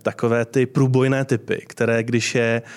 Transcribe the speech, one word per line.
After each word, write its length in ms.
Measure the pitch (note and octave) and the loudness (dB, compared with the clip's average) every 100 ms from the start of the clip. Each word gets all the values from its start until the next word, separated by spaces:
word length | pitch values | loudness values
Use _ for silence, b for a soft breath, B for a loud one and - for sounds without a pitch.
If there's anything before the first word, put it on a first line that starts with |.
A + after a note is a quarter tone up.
takové 420 | - - A#2 A#2 | -6 -2 0 0
ty 220 | A2+ C3+ B2+ | 0 0 0
průbojné 580 | C#3+ C3+ B2+ C3 C3+ | 2 2 2 2 0
typy, 400 | C3 A#2 - - - | 0 -2 -2 -8 -8
které, 360 | - A2+ A#2 | -4 0 0
když 320 | A2+ A#2 - | 0 -2 0
je 280 | B2+ A#2 A#2 B | 0 0 -2 B